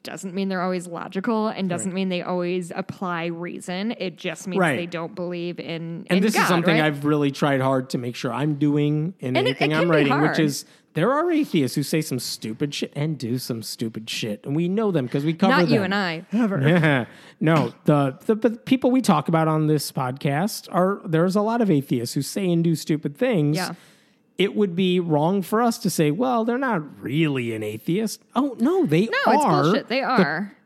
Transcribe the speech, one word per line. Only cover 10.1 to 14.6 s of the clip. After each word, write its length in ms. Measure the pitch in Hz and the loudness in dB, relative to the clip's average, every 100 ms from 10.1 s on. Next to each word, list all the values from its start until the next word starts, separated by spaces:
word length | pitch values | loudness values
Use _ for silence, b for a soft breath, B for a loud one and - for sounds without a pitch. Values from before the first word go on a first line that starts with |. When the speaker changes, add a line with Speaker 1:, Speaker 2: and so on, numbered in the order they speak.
| 143 | 2
Speaker 2:
which 60 | 151 | 2
Speaker 1:
hard. 120 | 156 | 2
Speaker 2:
is 260 | 156 135 - b b | 0 -2 -12 b b
there 180 | 156 196 | -2 0
are 180 | 285 349 | 2 2
atheists 440 | 320 - 175 127 | 0 2 0 0
who 80 | - | -2
say 160 | 143 160 | -2 -2
some 160 | 147 127 | -2 -6
stupid 560 | - - 113 113 147 | -6 -8 -10 -4 -4
shit 180 | - - | -4 -6
and 220 | 143 151 143 | -4 -4 -4
do 200 | 113 127 | -4 -4
some 240 | - 117 | -4 -8
stupid 480 | 104 - 113 113 110 | -8 -6 -6 -6 -8
shit. 340 | - 113 104 | -6 -6 -6
And 100 | 139 | -4
we 120 | 147 | -2